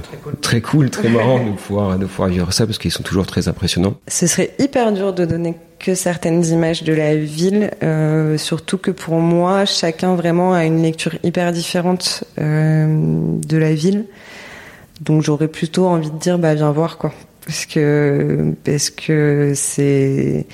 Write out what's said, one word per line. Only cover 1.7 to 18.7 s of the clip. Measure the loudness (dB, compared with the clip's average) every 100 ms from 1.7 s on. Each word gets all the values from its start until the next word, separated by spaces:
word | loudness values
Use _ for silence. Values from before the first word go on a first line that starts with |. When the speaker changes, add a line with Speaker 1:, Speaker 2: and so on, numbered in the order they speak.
| -2 0 0
Speaker 2:
de | -2
pouvoir | -2 0
vivre | 0 0
ça | 0 -2
parce | -2
qu'ils | -4
sont | -4
toujours | -2 -2 0
très | -2 -2
impressionnants. | -2 -2 0 0 -2 -8
Speaker 1:
Ce | -2 0
serait | 0 -2 -2
hyper | 0 2 2
dur | 0 -2
de | 0 -2
donner | 0 -4 -6 -14 -8
que | -4 -2
certaines | 0 -2 0 2 2
images | 2 2 0
de | 0
la | 0 2 0
ville, | -2 0 2 2 0 -2
euh, | -2 0 2 2 2 0
surtout | -2 -6 -4 -4
que | -2
pour | -4 -2 0
moi, | 2 2 2 2 0
chacun | 0 -2 -2 0 0
vraiment | 2 2 2
a | 2
une | 2 2
lecture | 2 0 -4 -2
hyper | -2 0 -2
différente, | -2 -2 -2 0 0 -2 -6 -8 -4
euh, | -2 2 2 2 2 2 2 0 0 -2 0
de | 0
la | 2
ville. | 2 2 0 -4 -14 -20 -20 -18 -20 -20 -20 -20 -12
Donc | 0 2
j'aurais | 2 0 -2
plutôt | -2 -4 0 2
envie | 2 -2
de | -4
dire, | -2 0
bah, | 2
viens | 2 2
voir, | 0 -2 -2
quoi. | -8 -8 -20 -20 -10
Parce | -10 -4
que, | 0 2 4 2 2 0 0 0 -2
parce | -2